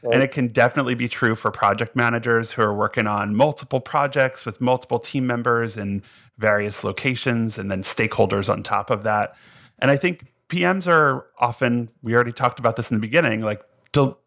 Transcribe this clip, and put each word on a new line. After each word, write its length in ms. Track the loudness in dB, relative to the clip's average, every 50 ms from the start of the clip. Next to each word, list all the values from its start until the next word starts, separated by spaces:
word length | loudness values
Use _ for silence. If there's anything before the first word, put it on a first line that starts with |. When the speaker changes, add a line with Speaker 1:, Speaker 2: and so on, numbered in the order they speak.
| -2
Speaker 1:
Right. 100 | 0 2
Speaker 2:
And 100 | 2 2
it 80 | 2
can 180 | 0 -2 -2 0
definitely 440 | 2 4 4 4 2 0 -2 -2 -2
be 140 | -2 -2
true 280 | -4 -2 0 2 2 2
for 140 | 0 -2 -4
project 460 | 0 2 2 2 2 0 -2 -4 0
managers 560 | 0 0 2 0 0 0 2 0 0 0 -2
who 100 | 0 0
are 140 | 0 0 2
working 320 | 0 -2 0 0 0 0
on 280 | 0 0 -2 -2 -2 2
multiple 440 | 2 2 2 2 -2 -6 -4 -4 -4
projects 640 | -4 -2 0 0 0 0 2 0 0 0 -2 -6 -10
with 160 | -10 -6 -2
multiple 380 | 0 0 0 0 -2 -4 -6 -6
team 260 | -4 -6 -4 -4 -2
members 500 | -2 -2 -2 0 0 0 0 -2 -4 -6
in 260 | -6 -6 -4 -4 -6 -6 -10 -18 -20 _ _ _ -2
various 440 | 0 2 2 2 0 -4 -6 -6 -6
locations 760 | -6 -6 -2 -2 -4 -4 -2 -2 -2 0 0 -2 -2 -4 -6
and 100 | -6 -4
then 140 | -4 -4 -2
stakeholders 680 | -2 -2 0 -2 0 2 2 2 2 2 0 0 -2
on 120 | -2 -4 -2
top 260 | -4 -4 -4 -2 -2
of 140 | -4 -2 -2
that. 320 | 0 0 0 -2 -2 -6 _ -20 -20 -20 -20 -20 _ _
And 140 | _ 0 2
I 60 | 2
think 340 | 2 0 -2 -2 -4 -10 -20 _ _ _
P 140 | -8 -4 -2
Ms 260 | 0 0 0 0 2
are 400 | 4 4 4 4 4 2 -2 -6 -12 _
often, 520 | -2 -2 -2 0 0 0 2 2 0 -2 -4 -10 _
we 140 | -4 2 2
already 160 | 2 2 2
talked 260 | 0 -2 -2 -2 0
about 200 | 0 0 0 0
this 120 | 0 -2 -2
in 80 | -2
the 40 | -2
beginning, 400 | -2 2 2 2 2 2 0 0
like, 200 | -2 -2 -4 -4 -8 _ _ _ _ _
del-, 260 | 2 2 2 2 0 -6 _